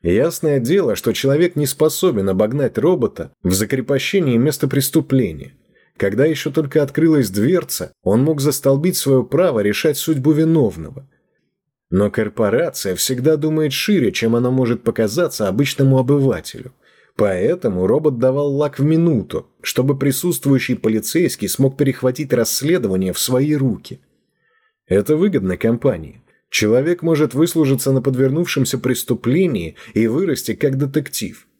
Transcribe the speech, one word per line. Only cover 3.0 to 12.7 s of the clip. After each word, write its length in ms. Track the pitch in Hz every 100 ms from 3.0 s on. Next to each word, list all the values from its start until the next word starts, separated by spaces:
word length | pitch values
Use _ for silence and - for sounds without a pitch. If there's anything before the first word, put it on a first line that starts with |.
| 110 - 80 _
в 100 | 92
закрепощении 840 | 95 107 131 117 139 - 196 151 117
места 320 | 139 143 139
преступления. 840 | 143 135 165 151 135 104 76 - _ _ _ _ _
Когда 280 | 98 104
еще 260 | 151 147 151
только 320 | 135 143 156
открылась 480 | 139 - 160 151 110
дверца, 640 | 98 117 180 - - 90 _
он 200 | - 107
мог 180 | 143 151
застолбить 560 | 143 135 143 139 175 -
свое 260 | 139 131
право 380 | - 139 180 117
решать 380 | 101 104 160 139
судьбу 340 | - 151 135
виновного. 760 | 151 160 165 117 82 76 67 - _ _ _ _ _ _ _ _
Но 200 | 92 104
корпорация 840 | 110 104 - 107 113 165